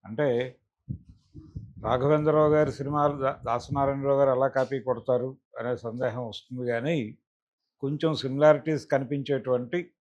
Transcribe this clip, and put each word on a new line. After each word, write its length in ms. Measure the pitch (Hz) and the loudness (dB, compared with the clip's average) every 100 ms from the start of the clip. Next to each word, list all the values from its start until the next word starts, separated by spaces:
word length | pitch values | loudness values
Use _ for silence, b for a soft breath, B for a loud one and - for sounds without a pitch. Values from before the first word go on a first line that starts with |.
| 98 | -8
అంటే, 500 | 113 147 120 127 - _ _ - - - - _ - - - - - | -2 0 0 -2 -10 _ _ -14 -14 -14 -20 _ -20 -16 -16 -16 -10
రాఘవేంద్రరావు 680 | 107 123 139 151 151 151 151 | -2 0 2 4 4 4 4
గారి 220 | 151 147 | 4 2
సినిమాలు 460 | 127 139 147 147 143 | -2 -4 2 2 2
దా-, 280 | 135 - 117 | -2 -2 -4
దాసరి 300 | 117 - 139 | -4 -2 0
నారాయణరావు 440 | 139 139 139 139 | 0 0 2 4
గారు 100 | 135 | 4
ఎలా 180 | 127 135 | 4 2
కాపీ 320 | 135 127 135 | 2 -2 -2
కొడతారు 580 | 123 120 117 123 131 135 _ 123 | -2 -2 0 0 0 -8 _ -8
అనే 160 | 120 123 | -6 -4
సందేహం 520 | 117 117 127 120 117 | -6 -4 -4 -4 -8
వస్తుంది, 440 | 104 _ 123 123 | -12 _ -6 -4
కానీ 460 | 117 139 165 110 - _ _ _ _ _ _ | -2 -2 -2 -4 -10 _ _ _ _ _ _
కొంచెం 360 | 139 147 160 147 | -6 -2 -2 -2
సిమిలారిటీస్ 720 | 135 135 151 147 160 151 - | -4 4 6 6 2 -4 0
కనిపించేటువంటి 1040 | 139 123 143 139 139 127 123 120 175 170 _ | -2 0 -4 -2 -2 0 -2 0 -6 -6 _